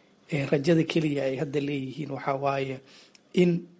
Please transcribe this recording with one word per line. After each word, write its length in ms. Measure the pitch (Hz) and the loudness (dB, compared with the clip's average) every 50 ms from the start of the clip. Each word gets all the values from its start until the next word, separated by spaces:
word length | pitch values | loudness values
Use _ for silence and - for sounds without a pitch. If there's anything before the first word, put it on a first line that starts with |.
| _ _ _ _ _ - | _ _ _ _ _ -6
ee, 160 | 165 143 139 | -4 -4 0
rajada 360 | - 165 143 135 175 165 160 160 | 0 0 2 4 4 4 4 4
keliya 380 | - - 170 151 151 143 139 135 | 2 0 0 0 0 0 0 -2
ay 120 | 135 135 | -2 -2
hadda 240 | 131 160 139 135 147 | -2 -4 -4 -2 -2
leeyihiin 500 | 143 143 147 139 131 131 - 156 147 135 | -2 -2 -4 -4 -6 -6 -8 -8 -8 -8
waxaa 240 | 135 - - 147 139 | -8 -6 -4 -4 -2
waaye 400 | 135 139 139 139 139 135 135 131 135 - - - - - _ _ _ _ _ - | 0 0 0 0 0 -2 -4 -6 -10 -14 -18 -20 -20 -20 _ _ _ _ _ 2
in 160 | 185 180 175 170 175 - - _ | 4 4 4 4 2 -2 -8 _